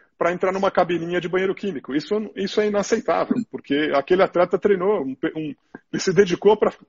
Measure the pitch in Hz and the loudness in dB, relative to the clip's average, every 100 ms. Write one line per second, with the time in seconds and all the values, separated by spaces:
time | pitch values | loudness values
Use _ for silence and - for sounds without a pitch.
0 | _ - 170 180 185 190 196 - 175 170 | _ -4 -2 0 -2 0 0 2 0 0
1 | 170 175 170 185 190 - 202 139 - 143 | -2 -4 -2 -2 -2 -4 -6 -8 -4 -6
2 | - 208 208 - 196 - 214 202 196 220 | -2 -4 -4 -6 -4 0 0 0 0 -2
3 | - 180 156 - - - - 143 151 139 | 0 -2 0 -2 -4 -10 -4 0 2 0
4 | - 185 185 175 180 196 202 190 185 208 | 2 2 4 4 2 2 2 2 2 0
5 | 135 131 160 160 156 - _ - _ - | -4 -6 -6 -4 -8 -10 _ -20 _ -4
6 | - 170 196 175 202 214 208 - | 0 4 2 4 4 4 2 -2